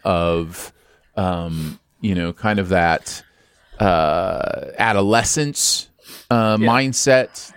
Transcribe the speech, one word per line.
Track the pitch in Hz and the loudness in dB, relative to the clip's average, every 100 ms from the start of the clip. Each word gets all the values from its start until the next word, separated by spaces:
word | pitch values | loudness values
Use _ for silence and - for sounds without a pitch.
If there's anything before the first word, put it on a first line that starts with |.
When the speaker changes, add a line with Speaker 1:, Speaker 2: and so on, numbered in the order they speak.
Speaker 1:
of, | 95 87 85 85 82 87 - _ _ _ _ - | -2 0 2 0 -2 -10 -18 _ _ _ _ -4
um, | 92 87 85 80 78 69 _ _ | -4 -2 -6 -6 -8 -10 _ _
you | 104 | -4
know, | 90 85 | -2 -4
kind | - 107 101 | -4 -2 0
of | 90 | 0
that, | 92 85 78 - - - _ _ _ _ - | 2 2 0 -4 -16 -16 _ _ _ _ -2
uh, | 101 85 78 82 92 - - - 67 - | 2 4 2 2 0 -2 -4 -6 -8 -2
adolescence, | 113 101 98 110 98 156 147 143 - - - _ - - - | 0 2 2 2 2 -2 -4 -2 -2 -2 -6 _ -20 -12 -2
uh, | 117 110 107 | 0 2 2
Speaker 2:
Yeah. | 113 | 2
Speaker 1:
mindset | 120 135 123 139 131 - - - | 2 0 0 4 4 4 -6 -18